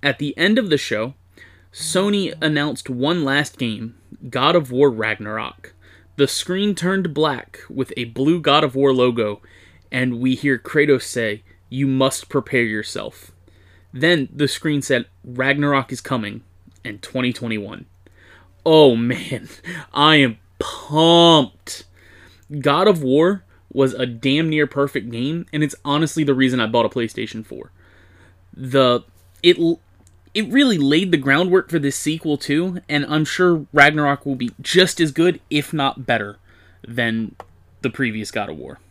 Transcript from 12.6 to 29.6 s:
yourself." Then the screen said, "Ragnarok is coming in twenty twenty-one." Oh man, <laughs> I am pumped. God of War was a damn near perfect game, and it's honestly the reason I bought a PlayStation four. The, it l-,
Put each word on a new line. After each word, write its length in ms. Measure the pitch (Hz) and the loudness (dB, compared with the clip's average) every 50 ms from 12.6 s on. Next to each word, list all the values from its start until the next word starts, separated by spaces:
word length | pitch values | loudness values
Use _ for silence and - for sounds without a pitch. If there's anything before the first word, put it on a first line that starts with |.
| 120 | -2
yourself." 680 | 113 107 107 104 - - - 107 107 - - - - - _ _ _ _ _ _ _ _ _ _ _ - | -2 -4 -6 -8 -8 -10 -10 -10 -10 -14 -16 -20 -20 -20 _ _ _ _ _ _ _ _ _ _ _ -8
Then 360 | 127 135 165 175 165 135 - - | -2 2 2 2 2 0 -4 -4
the 140 | 139 147 135 | -4 -2 -2
screen 340 | - - - 160 151 143 135 | -2 -4 -4 -2 -2 -2 -2
said, 240 | - 139 120 117 _ _ _ _ | 0 -2 -2 -2 _ _ _ _
"Ragnarok 720 | - 123 123 127 135 143 147 147 143 143 135 131 - 135 | -16 -8 -4 -2 -2 0 0 0 0 0 0 -2 -4 -10
is 80 | 123 | -12
coming 420 | - - 139 123 107 101 101 - - _ _ _ _ - _ _ _ | -6 -6 -4 -4 -4 -6 -10 -12 -18 _ _ _ _ -20 _ _ _
in 160 | 120 104 98 | -16 -16 -16
twenty 340 | - - - 131 123 123 120 | -18 -8 -6 -4 -2 -2 -4
twenty-one." 540 | - 123 117 113 107 101 101 - - - _ _ _ _ _ _ _ _ _ - - _ _ _ _ _ | -4 -6 -6 -6 -6 -8 -10 -14 -16 -18 _ _ _ _ _ _ _ _ _ -20 -20 _ _ _ _ _
Oh 300 | 165 160 156 151 139 120 | 4 8 8 8 8 8
man, 520 | 113 117 120 127 - - - 131 113 110 - - - _ 165 | 4 0 -2 -2 -4 -6 -8 -10 -10 -10 -14 -20 -20 _ -14
<laughs> 240 | 180 165 147 - - | -14 -14 -14 -10 -2
I 220 | - 147 156 156 | 2 4 6 6
am 220 | 151 139 123 113 - _ _ _ _ | 6 4 4 0 -6 _ _ _ _
pumped. 1300 | - - - - - - 151 156 160 165 170 170 170 170 165 156 135 113 _ _ _ - - - - _ _ _ _ - - - - - _ _ _ _ 147 147 | -8 -8 -8 -12 -12 -4 0 2 4 6 6 8 8 8 8 6 4 2 _ _ _ -16 -16 -16 -18 _ _ _ _ -20 -20 -20 -20 -20 _ _ _ _ -12 -4
God 260 | 135 143 143 156 190 | 0 2 2 4 4
of 160 | 208 196 165 147 | 4 4 2 2
War 420 | 127 131 147 160 180 202 190 _ _ _ _ _ _ - | 2 4 4 4 4 2 -2 _ _ _ _ _ _ 0
was 220 | - 135 131 127 | 2 2 2 2
a 100 | 120 131 | -2 -6
damn 460 | 123 120 113 113 135 135 151 165 160 | -6 -6 -4 -2 0 2 2 0 0
near 160 | 156 151 147 | 0 0 0
perfect 440 | 135 - 143 139 139 - 147 - 117 | 0 0 -2 -2 -2 -2 -8 -8 -8
game, 360 | 117 113 123 139 160 170 170 _ - | -8 -6 -6 -4 -4 -6 -8 _ -4
and 80 | 151 151 | -4 -4
it's 140 | 143 - - _ | -4 -4 -8 _
honestly 360 | 147 143 147 165 151 - 165 156 | -4 -2 0 0 -2 0 -2 0
the 120 | 143 139 | 0 2
reason 260 | 127 131 127 123 127 | 2 2 0 2 0
I 60 | 113 | -2
bought 180 | 110 113 120 113 | 0 0 0 0
a 60 | 107 | 0
PlayStation 560 | - 127 117 110 - - 110 110 - 110 110 | -2 -4 -6 -6 -6 -8 -10 -10 -10 -14 -14
four. 240 | - - 64 - - _ _ _ _ _ _ _ _ _ _ - _ _ _ _ _ - | -14 -16 -16 -16 -18 _ _ _ _ _ _ _ _ _ _ -20 _ _ _ _ _ -18
The, 520 | - 131 131 123 139 131 123 123 120 - _ _ _ _ _ _ _ - | -14 -12 -2 2 4 4 4 4 2 -2 _ _ _ _ _ _ _ 4
it 160 | 175 175 | 4 4
l-, 220 | - | 4